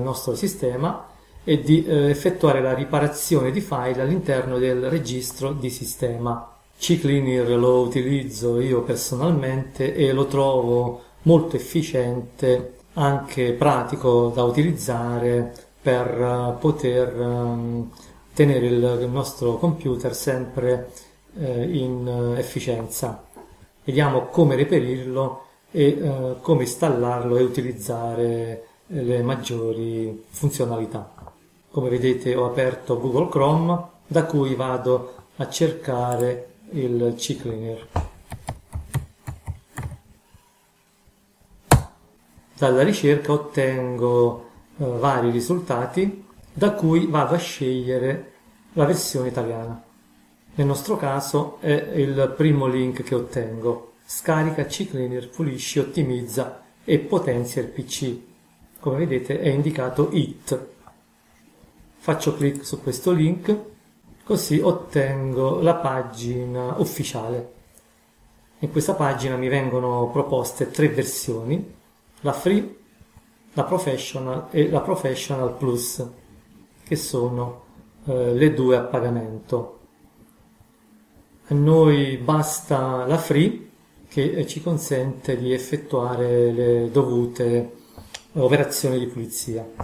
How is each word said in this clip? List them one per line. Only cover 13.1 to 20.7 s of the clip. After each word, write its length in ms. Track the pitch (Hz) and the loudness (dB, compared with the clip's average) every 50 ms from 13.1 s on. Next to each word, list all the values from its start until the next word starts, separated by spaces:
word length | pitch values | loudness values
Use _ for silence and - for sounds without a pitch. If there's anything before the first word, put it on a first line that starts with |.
| 139 139 139 - - 135 123 120 | 2 0 -2 -4 -4 -2 0 0
pratico 800 | 120 120 143 147 135 127 120 - - - - 127 120 120 120 117 117 | 0 2 2 2 4 2 0 -4 -6 0 2 4 4 6 4 4 2
da 100 | 127 123 | 2 0
utilizzare 1120 | 120 120 143 151 175 165 - - - 123 117 120 120 120 120 120 123 120 120 120 120 - - - - _ _ | 2 2 2 2 2 0 -2 -2 -4 -4 -2 -2 -2 -2 0 0 2 2 2 0 -2 -8 -14 -20 -20 _ _
per, 240 | - 139 123 123 123 | 0 2 2 2 0
eh, 500 | 120 117 117 123 123 123 123 123 120 120 - | -2 0 0 0 0 0 0 -2 -2 -4 0
poter, 600 | - 151 147 - - 123 123 127 127 120 113 117 | 0 0 0 2 0 0 2 2 0 0 -2 -2
ehm, 720 | 120 120 120 120 120 120 120 117 117 120 120 117 117 - - - - - - - - - | -2 -2 -2 -2 -2 -2 -4 -4 -4 -4 -4 -6 -6 -8 -12 -20 -20 -20 -20 -20 -20 -10
tenere 320 | - - 147 143 139 123 120 | 2 4 4 4 4 4 2
il, 340 | 123 123 120 120 123 123 120 | 2 2 2 2 2 0 0
il 80 | 127 123 | -2 -2
nostro 480 | 123 139 123 - - - 123 120 113 113 | -2 -2 -4 -4 -6 -2 -2 0 0 0
computer 560 | 170 175 156 165 - 135 123 120 - 127 123 | 0 -2 -2 -2 -2 -2 -2 -2 -2 -4 -6
sempre, 760 | - - 147 131 127 127 120 - 135 120 123 | -4 -4 -2 -2 -2 -4 -6 -6 -2 0 0